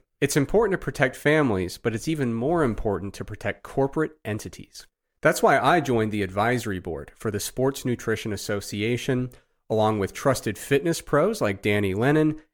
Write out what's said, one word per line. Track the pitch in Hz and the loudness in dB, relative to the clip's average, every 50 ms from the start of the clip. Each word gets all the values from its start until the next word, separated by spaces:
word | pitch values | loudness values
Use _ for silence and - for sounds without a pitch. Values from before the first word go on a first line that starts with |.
| _ _ _ _ | _ _ _ _
It's | 143 135 - 151 | -2 0 2 0
important | 135 - - 208 233 196 190 | 0 2 2 2 2 2 0
to | - - | -2 -4
protect | - - - 139 127 127 | -8 -2 0 0 0 0
families, | - - 147 151 156 147 123 101 92 90 87 - - | 0 2 2 4 4 4 2 2 0 0 -2 -6 -4
but | - 120 110 | -4 -4 -4
it's | 110 - 151 | -2 -4 -4
even | 160 151 135 120 113 | -2 -2 -2 -2 -2
more | 113 120 147 175 170 151 | -2 -2 0 0 2 2
important | 120 104 - - 110 98 92 92 101 - | 0 0 -2 -2 -2 -2 -2 -4 -8 -10
to | - 101 | -12 -12
protect | - 107 - - 104 - - - | -12 -12 -6 -6 -6 -6 -6 -12
corporate | - - 139 135 139 - 156 156 156 - _ _ | -6 -2 0 0 0 0 -2 -4 -4 -6 _ _
entities. | - - 110 - 92 - - - - _ - - - _ _ _ _ _ _ | -8 -8 -6 -8 -12 -14 -16 -20 -20 _ -20 -20 -20 _ _ _ _ _ _
That's | - 156 - - | 2 2 2 4
why | 240 214 147 127 | 4 4 4 4
I | 107 139 170 180 | 4 4 4 4
joined | 135 131 120 113 110 107 | 4 2 2 2 2 0
the | 107 104 | 0 -2
advisory | 98 90 92 101 107 117 127 120 - 107 98 90 | -2 -2 0 0 2 2 2 0 -2 -4 -6 -6
board | 85 90 80 71 71 - - | -6 -6 -8 -8 -10 -14 -18
for | _ - 113 | _ -6 -4
the | 101 101 | -4 -4
Sports | - - - - 131 135 135 - - | -6 -6 -2 0 0 0 0 -2 -2
Nutrition | 127 120 - - 117 110 104 - 113 101 | -2 -4 -2 -2 -2 -2 -2 -2 -6 -6
Association, | 98 - - 104 101 - - - 101 104 113 123 120 - - 131 123 127 127 - - _ _ _ _ _ _ | -6 -4 -4 -4 -4 -4 -6 -4 -2 0 0 0 -2 0 0 0 0 -2 -4 -8 -16 _ _ _ _ _ _
along | 113 110 107 107 110 104 | 0 2 2 2 2 2
with | 98 90 - | 0 -2 -4
trusted | - - 143 123 - - 117 98 - | 0 0 0 0 2 -2 -4 -6 -6
fitness | - - 139 143 - 170 165 - | -2 0 2 2 2 0 -2 -2
pros | - - - 143 160 208 226 - | -2 0 2 2 2 2 0 0
like | 123 104 98 98 | -2 -2 -2 0
Danny | - 107 104 104 104 98 92 | 0 2 2 2 2 0 0
Lennon | 104 120 143 147 156 156 156 151 151 - _ | 2 2 4 4 4 4 2 0 -2 -10 _